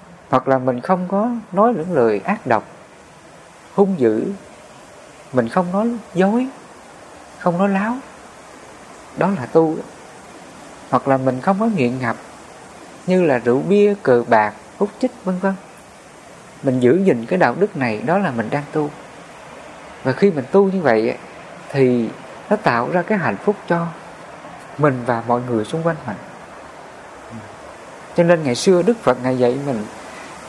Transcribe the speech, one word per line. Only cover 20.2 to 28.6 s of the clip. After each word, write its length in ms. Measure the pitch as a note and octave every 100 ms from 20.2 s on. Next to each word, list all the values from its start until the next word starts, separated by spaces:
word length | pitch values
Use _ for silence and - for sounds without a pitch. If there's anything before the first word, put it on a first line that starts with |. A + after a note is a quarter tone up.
| G3+
mình 140 | D3+ A#2+
tu 200 | G3 G3
như 100 | F#3
vậy 360 | C#3+ A2 A#2 B2+ - - - - -
thì 380 | C#3 B2+ B2 A2 - - - -
nó 60 | G#3
tạo 340 | D3+ A#2 C3
ra 100 | F3
cái 160 | E3 G#3
hạnh 200 | C3 F#3+
phúc 120 | G#3 G3+ -
cho 200 | E3+ E3+ - - - - - - - - -
mình 260 | D3 B2+ A#2+
và 180 | A#2 A#2
mọi 140 | A#2+ B2
người 160 | A2+ G#2+
xung 180 | D#3+
quanh 120 | E3 D#3 C3
mình. 80 | F#2 - - - - - - - - - - - A2+ G2+ - - - - - - -
Cho 80 |
nên 200 | E3+ E3+
ngày 120 | C#3+
xưa 260 | A#2+